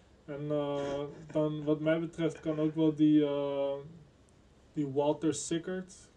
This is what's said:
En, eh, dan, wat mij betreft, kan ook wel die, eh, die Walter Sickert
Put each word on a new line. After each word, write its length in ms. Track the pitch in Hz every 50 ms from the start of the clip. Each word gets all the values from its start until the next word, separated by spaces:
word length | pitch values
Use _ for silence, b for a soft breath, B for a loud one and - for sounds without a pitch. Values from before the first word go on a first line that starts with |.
| b b b b -
En, 260 | - 143 139 147 147
eh, 480 | 147 147 147 143 143 143 143 143 139 143 147 143 151 156 160 151
dan, 320 | - 156 151 151 151 151 147
wat 160 | 147 151 151
mij 200 | 151 156 160 165
betreft, 400 | 170 160 - 170 165 156 156 -
kan 200 | - 160 156 151
ook 160 | 156 156 151
wel 200 | 160 160 156 151
die, 300 | 147 156 151 151 151 147
eh, 480 | 143 143 143 143 143 139 139 139 139 139 143 143 156 170 - - - _ _ - _ _ _ - _ _ _ - - -
die 140 | 160 147
Walter 460 | 135 131 143 143 147 151 147 - 156 135
Sickert 760 | - - - 170 165 160 185 185 185 185 - - - - - _